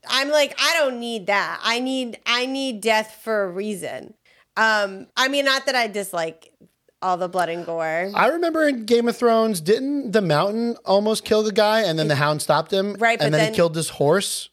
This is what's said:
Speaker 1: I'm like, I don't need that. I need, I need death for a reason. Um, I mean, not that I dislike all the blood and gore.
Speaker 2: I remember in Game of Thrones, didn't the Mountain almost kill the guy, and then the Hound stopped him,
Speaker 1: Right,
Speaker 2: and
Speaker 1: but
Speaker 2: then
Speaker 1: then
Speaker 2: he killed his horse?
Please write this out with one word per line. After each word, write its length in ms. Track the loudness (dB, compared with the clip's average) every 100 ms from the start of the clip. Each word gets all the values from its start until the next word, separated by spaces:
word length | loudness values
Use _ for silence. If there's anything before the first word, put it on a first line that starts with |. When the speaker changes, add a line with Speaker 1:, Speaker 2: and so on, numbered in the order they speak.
| -2
Speaker 1:
I'm 220 | -2 2
like, 260 | 2 2 0
I 140 | 0 2
don't 200 | 0 -2
need 280 | -6 -6 -2
that. 340 | -2 -2 -4
I 160 | -2 -2
need, 400 | -2 -2 -4 -6
I 220 | -4 -2 -2
need 340 | -4 -4 -4
death 400 | 0 0 0 -8
for 200 | -4 -2
a 40 | -2
reason. 680 | -4 -6 -8 -8 -10 -14 -20 _ _ _ 0
Um, 500 | 2 2 0 -6 -8 -2
I 120 | 0
mean, 160 | 2
not 220 | 2 0 0
that 80 | 0
I 100 | -2
dislike 640 | -4 -4 -4 -4 -8 _ _ _ _ _ _
all 160 | -2 -2
the 100 | -2
blood 220 | -2 -2
and 160 | -4 -6
gore. 440 | -4 -2 -2 -2
Speaker 2:
I 140 | 2 2
remember 380 | 2 0 2 0
in 200 | 0 2
Game 200 | 2 2
of 80 |
Thrones, 460 | 0 2 4 2 0
didn't 520 | 0 0 0 -4 0
the 100 | 0
Mountain 540 | 2 2 2 0 -4 -4 0
almost 400 | 2 2 -2 0
kill 160 | 0
the 100 | 2
guy, 300 | 2 2 2
and 160 | 2 0
then 100 | 0
the 60 | 2
Hound 240 | 2 0
stopped 320 | 0 0 2
him, 220 | -2 -2
Speaker 1:
Right, 260 | 0 0 2
Speaker 2:
and 120 | 2
Speaker 1:
but 40 | 2
Speaker 2:
then 80 |
Speaker 1:
then 80 | 2
Speaker 2:
he 40 | 2
killed 200 | 0 0
his 140 | -6
horse? 580 | 0 2 2 0 -6 -10